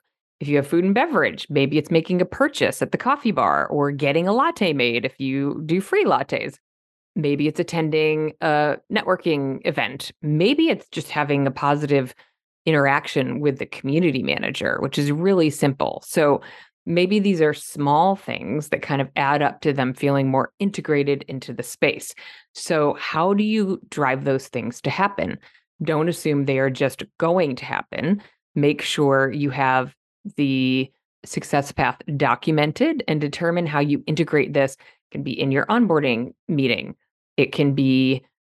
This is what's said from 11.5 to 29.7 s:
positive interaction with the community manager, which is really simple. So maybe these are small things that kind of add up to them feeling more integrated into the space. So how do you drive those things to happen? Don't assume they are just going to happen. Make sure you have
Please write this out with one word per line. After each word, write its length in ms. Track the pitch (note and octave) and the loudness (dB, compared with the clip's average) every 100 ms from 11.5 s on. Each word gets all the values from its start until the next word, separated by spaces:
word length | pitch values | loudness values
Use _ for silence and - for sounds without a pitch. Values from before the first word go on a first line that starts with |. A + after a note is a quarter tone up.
positive 640 | C3+ C#3+ D3 D3 C#3+ B2+ - _ _ _ _ - | 0 0 0 2 0 0 -8 _ _ _ _ 0
interaction 720 | D#3 C#3 C#3 - D3 C3 C3 | 2 4 2 0 -2 -2 -2
with 180 | D3 C3 | -2 -2
the 80 | - | -8
community 560 | - C3+ D3+ F3 C3 | -8 -2 0 2 0
manager, 560 | D#2+ D2 - - C2+ - | -2 -2 -4 -4 -4 -2
which 160 | C#3 C#3+ | -4 -2
is 140 | C#3+ | -2
really 380 | D3 F#3 F#3+ D#3 | 0 2 2 2
simple. 540 | C#3+ C#3+ C#3 - - - | 2 -2 0 -4 -4 -4
So 360 | - D3 C#3 - - - _ - | 2 2 2 -2 -18 -20 _ -2
maybe 340 | E3+ F#3 G#3 | 0 2 2
these 220 | G3 F3+ | 2 2
are 120 | D3+ | 2
small 640 | D3 - D3+ C#3+ D3 F#3 F#3+ | 0 -8 -2 2 4 4 0
things 540 | - - F2 C#3 D3 | -4 -8 -6 -6 -4
that 120 | D3 | -4
kind 200 | - C#3 | -2 -2
of 80 | C3+ - | -2 -2
add 240 | C#3 D3 | 0 2
up 180 | C#3+ - | 0 0
to 120 | D#3 | -2
them 200 | C#3 B2+ | 0 -2
feeling 360 | C3 C#3+ C#3 C3+ | 0 0 2 2
more 240 | C3 - _ | 0 -2 _
integrated 640 | G3 - D3+ D3 C#3 C#3 - | -4 -4 -2 0 0 -2 -4
into 240 | C3 - | -12 -10
the 120 | A#2+ | -10
space. 500 | A#2 - D3 - - - - - _ | -12 -2 0 0 -8 -18 -20 -20 _
So 420 | - - E3 D3 - | -14 -2 0 0 0
how 360 | - D#3 F3+ | -4 0 2
do 100 | G3+ | 2
you 380 | G#3+ A3 G3 F#3 - | 2 0 0 -2 -6
drive 340 | - C#3 C3 | -2 0 0
those 240 | C#3+ C3 - | 0 -2 -2
things 320 | B2+ A2 - | -6 -6 -6
to 80 | C3+ | -4
happen? 480 | - G3+ G3+ - - - _ _ _ | 0 -2 0 -6 -6 -14 _ _ _
Don't 240 | D#3 D#3 D#3+ | -2 0 0
assume 380 | E3 D#3+ C#3+ C#3 | -2 0 0 0
they 140 | C3+ | 0
are 100 | C3+ | 0
just 340 | C3 C3+ - - - | 0 -2 -2 -12 -4
going 400 | E3 F3+ D#3 B2+ | 0 2 0 -4
to 80 | - | -6
happen. 560 | - - - D3+ G3+ - _ _ - | -6 -6 -4 -2 -2 -4 _ _ 0
Make 260 | C#3+ D3 | 2 0
sure 500 | - - C#3+ C3+ C3+ | -4 0 4 4 2
you 180 | D3 C#3+ | 0 -2
have 440 | C3+ C3 | 0 2